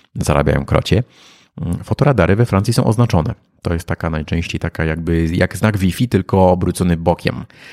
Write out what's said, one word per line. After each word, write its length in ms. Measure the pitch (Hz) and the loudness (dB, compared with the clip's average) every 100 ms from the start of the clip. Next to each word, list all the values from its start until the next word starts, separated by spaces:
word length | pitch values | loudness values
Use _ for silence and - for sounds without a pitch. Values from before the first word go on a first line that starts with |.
| _ | _
zarabiają 500 | - - 71 73 76 | -6 -2 0 2 0
krocie. 380 | - - - 92 123 _ - _ _ - | 0 -2 2 0 -2 _ -20 _ _ -10
Mm, 240 | 87 85 | -6 -6
fotoradary 520 | - - 139 117 85 98 | -4 0 2 2 2 2
we 100 | 120 | 2
Francji 280 | 95 107 | 0 0
są 100 | 117 | 0
oznaczone. 500 | - 113 117 90 - - _ _ | 0 2 2 2 0 -4 _ _
To 100 | 110 | -4
jest 160 | 82 - | -4 -4
taka 220 | - 82 | -6 -4
najczęściej 500 | 78 76 85 - - | -4 -4 -4 -4 -4
taka 240 | 85 - | -6 -4
jakby, 440 | 80 80 82 82 82 | -4 -2 -2 0 0
jak 240 | 85 92 - | 0 -2 0
znak 220 | 107 101 | -2 0
Wi-Fi, 300 | 92 - 123 | 0 0 0
tylko 420 | 95 - 98 92 | 0 2 4 4
obrócony 460 | 92 92 - 90 82 | 4 0 0 0 0
bokiem. 480 | 85 85 - - - - - | 0 -2 -2 -8 -12 -18 -20